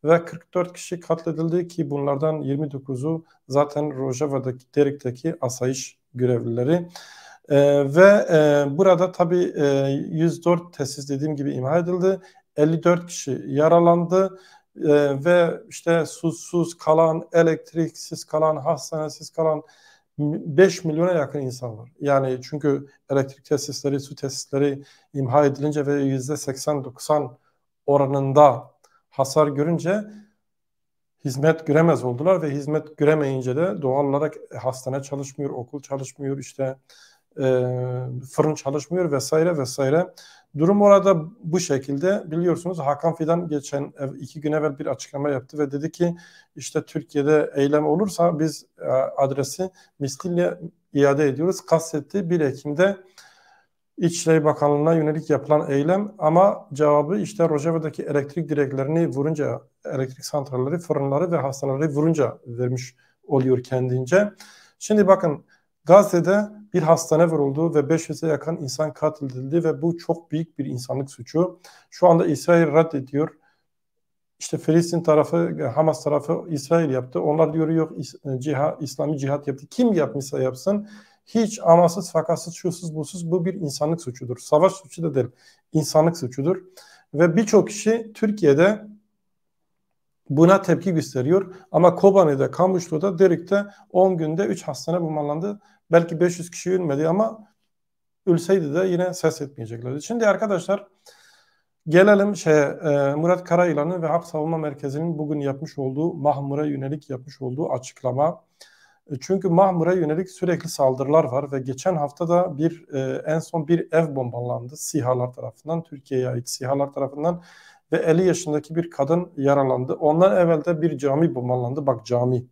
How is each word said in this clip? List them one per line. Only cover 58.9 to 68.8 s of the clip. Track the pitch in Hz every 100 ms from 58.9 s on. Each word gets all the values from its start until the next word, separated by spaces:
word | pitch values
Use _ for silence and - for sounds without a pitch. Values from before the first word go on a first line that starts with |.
| 165 165
vurunca, | 131 143 156 135 - - _ 147
elektrik | 135 131 131 -
santralleri, | 147 139 127 131 170
fırınları | 175 151 139 139 175
ve | 165
hastaneleri | 135 139 139 135 156
vurunca | 143 160 151 120 - -
vermiş | 120 123 127 127 _ _ _ -
oluyor | 139 127 127
kendince. | 127 131 127 127 127 180 208 - - - _ _
Şimdi | - 214 190
bakın, | 190 170 139 _ _ _ _ -
Gazze'de | 185 202 175 170 202 208 - -
bir | 180
hastane | 156 165 - 156 170
vuruldu | 160 139 139 165 147
ve | 135
beş | 160 -
yüze | 143 160
yakın | 147 156 165
insan | 139 -